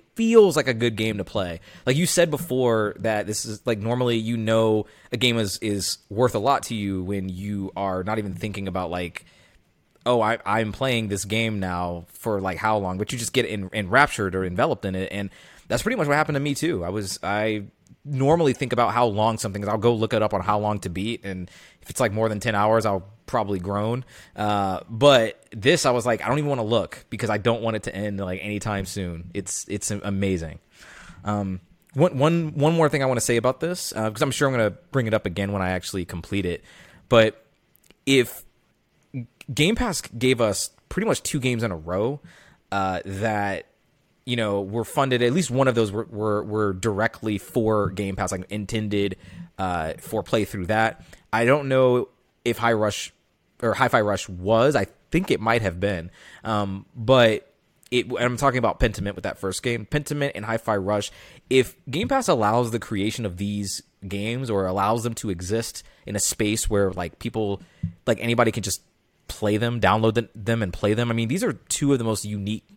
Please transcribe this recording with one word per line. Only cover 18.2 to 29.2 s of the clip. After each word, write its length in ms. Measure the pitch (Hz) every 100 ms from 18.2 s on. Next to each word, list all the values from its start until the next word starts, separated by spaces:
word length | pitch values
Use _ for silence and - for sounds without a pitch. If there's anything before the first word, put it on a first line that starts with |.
| 139 170 147
think 200 | 123 123
about 200 | 120 110
how 120 | 117 120
long 320 | 101 113 113
something 220 | 107 101
is. 40 | 104
I'll 80 | 107
go 160 | 117
look 220 | 113 110
it 80 | 110
up 100 | 107
on 60 | 98
how 200 | 101 104
long 180 | 104 104
to 80 | 92
beat. 360 | 87 110 117
And 260 | 98 92 87 - - _
if 80 | -
it's, 80 | -
like, 140 | 117
more 160 | 107 113
than 100 | 104
ten 160 | 120
hours, 320 | 104 107 113 107
I'll 220 | 98 95 - -
probably 340 | 117 101 95
groan. 440 | 95 101 110 123 - - -
Uh, 460 | - 104 101 98 92 -
but 520 | 113 143 127 113 - _
this, 340 | 107 127 175 135
I 60 |
was 120 | 123
like, 160 | 120 110
"I 40 | 110
don't 100 | 147
even 120 | 143
wanna 140 | 127
look 400 | 107 113 85 - -
because 200 | 107 110
I 80 | 104
don't 240 | 117 113
want 140 | 113 107
it 80 |
to 100 | -
end, 240 | 98 104 98
like, 220 | 92 92
anytime 440 | 104 104 110 98 95
soon." 440 | 104 90 82